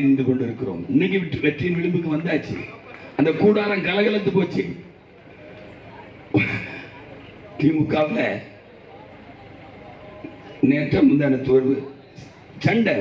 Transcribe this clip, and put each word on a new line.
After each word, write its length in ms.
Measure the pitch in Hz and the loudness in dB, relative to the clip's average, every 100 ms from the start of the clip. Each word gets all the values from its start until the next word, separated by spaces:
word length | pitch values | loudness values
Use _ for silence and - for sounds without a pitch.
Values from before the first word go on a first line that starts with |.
நின்று 200 | 139 131 | 4 4
கொண்டிருக்கிறோம். 580 | 131 127 117 113 117 85 82 | 2 0 -2 -4 -6 -6 0
இன்னைக்கு 240 | 123 185 190 | 2 2 0
வெற்றி-, 200 | 165 127 151 | -2 -2 0
வெற்றியின் 300 | 143 180 170 | 0 0 0
விளிம்புக்கு 360 | 175 175 160 | 0 0 0
வந்தாச்சு. 420 | 151 165 160 - 95 - - - - - - | -2 0 -2 -4 -8 -10 -16 -18 -18 -8 0
அந்த 120 | 156 151 | 0 4
கூடாரம் 420 | 202 208 208 196 175 | 4 4 2 -2 0
கலகலத்து 420 | 196 220 208 185 175 | 2 2 2 2 2
போச்சு. 260 | 170 190 175 - - - - - - - - - - - - - - - - - - - - - - - - - - - - - | 2 0 -4 -6 -16 -20 -20 -20 -20 -20 -20 -20 -20 -20 -20 -20 -20 -20 -2 -2 0 -4 -8 -14 -16 -18 -18 -18 -20 -20 -14 0
திமுகவுல 600 | 147 156 - 156 151 214 120 104 - - - - - - - - - - - - - - - - - - - - 392 - - | 2 2 0 0 0 -2 -4 -4 -10 -20 -20 -20 -20 -20 -20 -20 -20 -20 -20 -20 -20 -20 -20 -20 -20 -18 -18 -18 -20 -2 0
நேற்று 300 | 294 - - | 2 2 4
முந்தான 340 | 277 147 143 131 120 | 6 6 2 2 4
தோர்வு 260 | 131 131 135 - - - - - - - - | 4 4 0 -4 -14 -20 -20 -20 -20 -20 -2
சண்டை, 300 | - 220 208 143 | 2 4 2 2